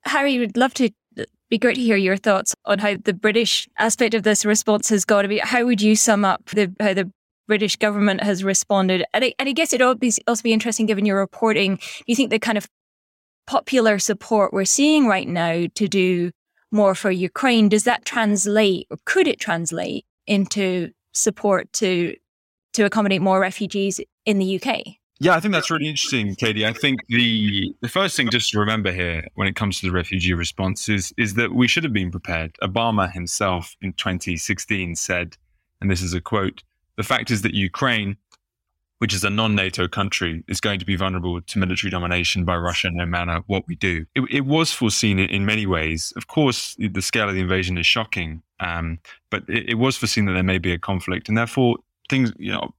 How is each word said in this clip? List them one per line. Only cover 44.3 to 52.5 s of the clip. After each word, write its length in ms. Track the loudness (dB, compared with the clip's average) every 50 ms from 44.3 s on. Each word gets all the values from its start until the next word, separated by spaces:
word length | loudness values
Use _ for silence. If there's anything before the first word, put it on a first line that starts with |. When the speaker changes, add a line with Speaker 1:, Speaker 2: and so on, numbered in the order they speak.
| -2 -2 0
Speaker 2:
was 260 | 2 2 2 2 0
foreseen 460 | 0 0 0 0 0 2 0 2 2 2
in, 140 | 0 0
in 160 | 0 -2 0 0
many 180 | 0 0 0
ways. 480 | -2 -2 -2 -2 -2 -4 -6 -6 -10 -10
Of 120 | -12 -16 _
course, 480 | 0 2 2 2 2 0 -6 -10 -8 -6
the 240 | -6 -4 -4 -4
scale 260 | -4 -2 -2 -2 -2 0
of 60 | 0
the 80 | -2
invasion 380 | 0 0 0 0 0 -2 -2 0
is 80 | 0 0
shocking, 560 | 0 0 -2 -4 -6 -6 -6 -8 -8 -12 _ _ _ _
um, 400 | -6 -4 -4 -4 -4 -4 -6 -8 _ -20 -20 _ _ _
but 140 | -6 -6 -4 -4
it, 220 | -4 -4 -2 -2
it 60 | 0 2
was 180 | 2 0 0 0
foreseen 280 | -2 -2 0 0 0
that 80 | 0 2
there 100 | 0 2
may 160 | 2 0 0
be 140 | 0 -2 -4
a 40 | -2
conflict. 500 | -2 -4 -4 -4 -2 -4 -6 -6 -4 -2
And 80 | -2
therefore, 420 | 0 0 -2 0 2 2 2 2 0 _ _ _ _ _ _
things, 240 | 0 0 0 0 -2 -6
you 140 | -8 -6